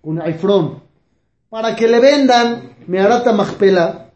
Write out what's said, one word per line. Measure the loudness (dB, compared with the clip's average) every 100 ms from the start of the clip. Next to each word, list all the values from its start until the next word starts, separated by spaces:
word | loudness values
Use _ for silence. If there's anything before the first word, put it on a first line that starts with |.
con | -8 -8
Efrón, | -6 -4 0 0 0 -8 _ _ _ _ _ _ _
para | -6 -6 -2
que | 2
le | 4
vendan | 4 4 2 2 0 -4 -12 -20 -8
Meharata | 0 2 2 0
Machpelah | 0 -2 0 2 2 -2 -6 -18